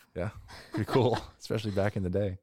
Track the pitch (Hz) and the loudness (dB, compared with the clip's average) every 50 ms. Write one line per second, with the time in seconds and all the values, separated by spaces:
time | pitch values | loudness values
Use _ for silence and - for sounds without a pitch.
0 | _ _ - 87 87 110 - - - - - - - - - - 107 - - 135 | _ _ -6 -4 -4 -4 -6 -8 -16 -18 -18 -18 -14 -6 -4 -4 0 4 4 6
1 | 117 123 113 101 - - - _ - - 113 113 107 107 95 98 98 104 - 104 | 6 6 4 0 -4 -8 -16 _ -8 -4 -4 -4 -2 -2 0 2 0 0 0 0
2 | 95 90 90 98 104 98 95 95 | -2 0 0 0 0 0 -2 -6